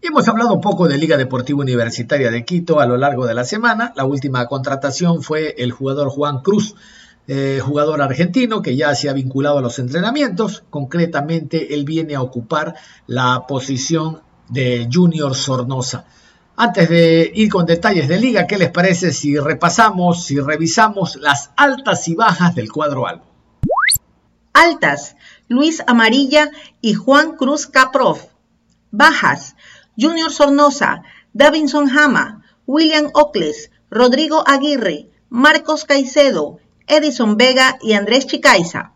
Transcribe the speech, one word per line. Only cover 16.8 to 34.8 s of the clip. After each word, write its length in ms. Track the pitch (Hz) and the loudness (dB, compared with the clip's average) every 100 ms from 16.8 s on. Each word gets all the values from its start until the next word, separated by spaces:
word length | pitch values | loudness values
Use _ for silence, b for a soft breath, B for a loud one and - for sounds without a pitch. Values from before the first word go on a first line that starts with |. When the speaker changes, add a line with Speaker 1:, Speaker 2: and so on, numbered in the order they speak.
| 165 | 2
Speaker 1:
de 420 | 170 165 165 165 - | 4 6 4 2 2
ir 160 | 214 | 0
con 160 | 190 170 | 2 2
detalles 400 | 165 220 190 139 | 2 2 0 0
de 120 | 180 | 0
liga, 280 | 254 214 170 | 2 2 0
¿qué 100 | 208 | 0
les 140 | 170 | 0
parece 420 | 170 180 175 175 | 2 2 2 0
si 240 | 131 147 143 | -2 -2 -2
repasamos, 880 | 139 139 170 165 220 185 175 170 - | -2 0 0 4 2 4 0 0 -2
si 140 | 139 | -4
revisamos 800 | 139 151 165 - 214 202 170 135 | -2 -2 -2 2 0 0 -6 -4
las 340 | 147 139 - - | -2 -2 -2 2
altas 520 | 285 262 269 185 - | 2 2 -2 -4 -2
y 80 | 165 | 0
bajas 400 | 226 175 180 127 | 0 2 0 0
del 160 | 110 | -8
cuadro 340 | 147 151 131 107 | -4 -4 -4 -6
albo? 200 | 85 _ _ _ _ - 807 - - _ _ _ _ _ | -6 _ _ _ _ -2 0 0 -2 _ _ _ _ _
Speaker 2:
Altas, 640 | - 339 311 160 143 - _ b b _ | 4 4 2 -2 -4 -8 _ b b _
Luis 360 | 247 311 320 - | 0 0 0 0
Amarilla 640 | 233 226 262 269 294 294 B B _ | 4 4 4 4 4 2 B B _
y 140 | 226 185 | -2 -2
Juan 400 | - 277 311 - | 4 4 2 -2
Cruz 320 | 269 294 - | -2 -2 -2
Caprof. 580 | 277 262 269 233 151 - _ _ _ _ _ _ | 2 2 2 0 -2 -10 _ _ _ _ _ _
Bajas, 680 | 208 302 302 170 131 - _ b b b - | 2 4 4 -2 -2 -8 _ b b b -2
Junior 340 | 277 339 320 | 0 0 -4
Sornosa, 720 | 320 285 277 294 - - 160 b b b | 2 2 4 2 2 -4 -4 b b b
Davinson 540 | 214 294 311 302 294 285 | 4 4 4 0 2 2
Jama, 560 | 269 294 185 127 107 b b - | 4 2 2 -2 -8 b b -4
William 440 | 285 320 311 294 | 0 2 2 0
Ocles, 580 | 294 294 208 156 151 - _ _ | 2 2 2 -4 -6 -14 _ _
Rodrigo 540 | 220 247 262 311 311 - | 2 4 4 0 0 2
Aguirre, 600 | 277 285 277 | 2 2 0